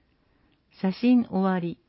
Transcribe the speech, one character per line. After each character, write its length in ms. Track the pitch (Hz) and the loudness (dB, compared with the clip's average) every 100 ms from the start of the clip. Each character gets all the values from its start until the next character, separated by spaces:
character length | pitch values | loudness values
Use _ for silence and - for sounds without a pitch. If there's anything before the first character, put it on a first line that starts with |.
| _ _ _ _ _ _ _ - | _ _ _ _ _ _ _ -6
写 120 | 190 | -6
真 320 | - 240 247 233 | 0 2 2 2
終 180 | 190 | -2
わ 160 | 190 185 | -2 -2
り。 180 | 170 - | -4 -10